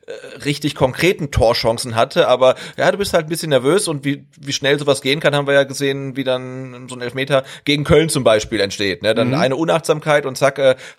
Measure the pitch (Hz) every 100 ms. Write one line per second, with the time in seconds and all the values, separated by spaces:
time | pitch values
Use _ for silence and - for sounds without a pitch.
0 | - 110 135 - 143 143 143 - 135 117
1 | 170 202 147 - 117 120 117 117 127 110
2 | 120 - 117 123 127 - - - 147 185
3 | 196 175 156 165 160 135 131 190 175 143
4 | 139 143 - _ 139 - 135 147 143 131
5 | 131 147 156 143 143 139 135 135 139 139
6 | 139 127 127 127 127 127 131 123 127 123
7 | 120 131 131 135 - - - 147 143 151
8 | 160 143 117 107 - 107 98 - 101 87
9 | 104 113 113 131 127 135 160 165 - 139
10 | 156 147 139 123 139 143 135 131 -